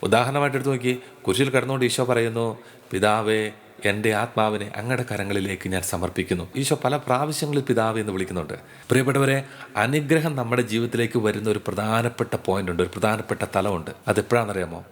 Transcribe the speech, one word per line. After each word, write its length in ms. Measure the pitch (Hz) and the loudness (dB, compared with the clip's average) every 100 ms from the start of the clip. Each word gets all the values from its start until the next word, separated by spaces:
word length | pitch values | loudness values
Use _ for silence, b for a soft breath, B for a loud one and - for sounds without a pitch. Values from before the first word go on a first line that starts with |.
| - | 4
ഉദാഹരണമായിട്ട് 500 | 110 123 143 143 131 | 2 2 0 0 0
എടുത്തു 140 | 131 | -2
നോക്കിയേ, 220 | 131 123 123 B B | -2 0 -2 B B
കുരിശിൽ 240 | - 95 135 | -2 2 4
കിടന്നുകൊണ്ട് 320 | 127 123 135 127 | 2 0 0 0
ഈശോ 160 | - 127 | 0 2
പറയുന്നു, 380 | 120 117 117 117 110 B B B | 2 2 0 -4 -4 B B B
"പിതാവേ, 460 | 95 104 107 107 110 107 - - - 104 | 2 4 4 2 0 -2 -8 -20 -4 -2
എൻ്റെ 200 | 101 110 107 | 2 2 2
ആത്മാവിനെ 440 | 117 - 110 107 101 - | 0 2 2 0 -6 -6
അങ്ങയുടെ 260 | 113 127 123 | -2 -2 -2
കരങ്ങളിലേക്ക് 560 | 101 98 101 98 95 98 | -4 -2 0 -2 -4 -2
ഞാൻ 100 | 92 90 | -2 -2
സമർപ്പിക്കുന്നു." 560 | 90 87 - 90 92 87 - | -2 -2 -2 -2 -2 -2 -4
ഈശോ 160 | 135 147 | -2 0
പല 120 | 131 143 | 0 -2
പ്രാവശ്യങ്ങളിൽ 600 | - 127 151 147 151 143 139 | 0 0 0 -2 -2 -2 0
പിതാവേ 320 | 113 110 110 | 2 2 0
എന്ന് 100 | 104 95 | -2 -2
വിളിക്കുന്നുണ്ട്. 400 | 92 90 78 - - B - | -4 -4 -6 -8 -12 B 0
പ്രിയപ്പെട്ടവരെ, 500 | 127 131 139 139 135 135 B B - | 2 4 2 2 2 -4 B B 0
അനുഗ്രഹം 500 | 113 147 143 160 156 139 | 2 2 4 2 2 -2
നമ്മുടെ 240 | 120 123 113 | 0 0 2
ജീവിതത്തിലേക്ക് 480 | 110 117 113 117 120 107 | 0 0 0 0 2 0
വരുന്ന 240 | 104 107 | 0 0
ഒരു 80 | 104 - | 0 -2
പ്രധാനപ്പെട്ട 680 | 95 107 113 117 - 117 110 - | -4 0 2 0 -2 -4 -2 0
പോയിന്റ് 240 | 101 92 | 0 0
ഉണ്ട്, 100 | 85 87 | 0 0
ഒരു 60 | 104 | 2
പ്രധാനപ്പെട്ട 460 | 107 107 110 - 104 101 | 0 0 -2 -4 0 0
തലമുണ്ട്. 360 | 98 92 78 73 - | 0 -2 -6 -10 0
അതെപ്പോഴാണെന്നറിയാമോ? 680 | 104 104 120 110 95 87 87 92 | 0 4 2 2 -4 -4 -8 -14